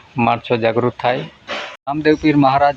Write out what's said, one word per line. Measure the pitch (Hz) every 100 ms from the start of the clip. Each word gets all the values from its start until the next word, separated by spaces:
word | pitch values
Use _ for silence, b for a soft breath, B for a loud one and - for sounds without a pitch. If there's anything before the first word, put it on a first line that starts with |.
| - 131
માણસો | 117 120 - 120
જાગૃત | 113 113 120 -
થાય. | 120 135 160 - - - - - -
રામદેવ | 147 151 151
પીર | 156 147
મહારાજ | 135 139 143